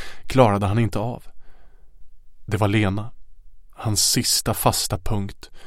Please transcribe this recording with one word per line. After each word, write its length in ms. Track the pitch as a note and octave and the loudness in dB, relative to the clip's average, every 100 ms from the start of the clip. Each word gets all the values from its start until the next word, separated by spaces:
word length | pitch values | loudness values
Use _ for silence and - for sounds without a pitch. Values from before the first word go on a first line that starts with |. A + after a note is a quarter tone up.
| - - - | -6 -4 2
klarade 400 | C3 A#2+ G2+ G2 | 6 8 6 2
han 120 | G#2+ | 2
inte 200 | A2+ - | 2 0
av. 260 | A2 A#2+ - - - - - - - - - - - - - | -2 -6 -8 -10 -10 -12 -14 -18 -20 -14 -14 -14 -16 -14 -4
Det 100 | G#2 | 0
var 120 | G#2 | 2
Lena, 420 | G#2 G#2 G2 G#2 - - - - - - | 4 2 0 -4 -8 -12 -14 -14 -16 -16
hans 400 | - A#2 G#2 - | -8 -2 0 2
sista 440 | - A#2 - - | 2 2 0 0
fasta 440 | G#2+ C3+ - - F#2+ | 2 2 2 0 -2
punkt, 520 | - G#2+ G2 - - - | 0 0 -2 -8 -16 -16